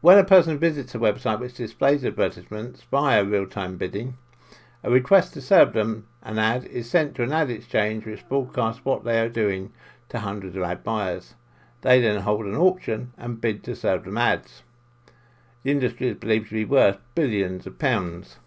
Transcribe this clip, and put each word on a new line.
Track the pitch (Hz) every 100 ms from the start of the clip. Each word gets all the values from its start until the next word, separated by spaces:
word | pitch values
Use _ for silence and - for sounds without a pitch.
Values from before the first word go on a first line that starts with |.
When | 160 196
a |
person | 196 190 165 147
visits | 165 151 123
a | 120
website | 110 104 120 107
which | 123
displays | 123 113 - 139 147
advertisements | 127 104 98 90 87 107 120 123 _
via | 139 147 117
real-time | 98 101 95 - 92 92
bidding, | 92 95 123 127 _ _ _ - _ _
a | -
request | 123 123 196 175
to | 151
serve | - 190 135
them | 113 107 113 110 _
an | 113 107
ad | 110 123
is | 127 131 117
sent | 175 151 -
to |
an | 123
ad | 151 147
exchange | 117 - 113 107 110 107
which | 107 -
broadcasts | 139 127 - 113 110
what | - 131
they | - 113
are | 113
doing | 117 107 95 95 _ - _ _
to | 117
hundreds | 104 104 95 92
of |
ad | 90 90
buyers. | - 110 98 90 - - _ _ _ _
They | 123 127
then | 117 104
hold | 95 107 104
an | 110
auction | 180 180 - 110 123 -
and | 120 117
bid | 120 104
to | - 113
serve | 107 92
them | 90 107
ads. | 120 90 - - _ _ _ _ _ _ _ _ _ _
The | 135
industry | 143 127 127 127
is | 107
believed | 110 110 110
to |
be | 113
worth | 110 135 110 98 _
billions | - 147 107 95 92 92
of | -
pounds. | 147 117 90 85 90 -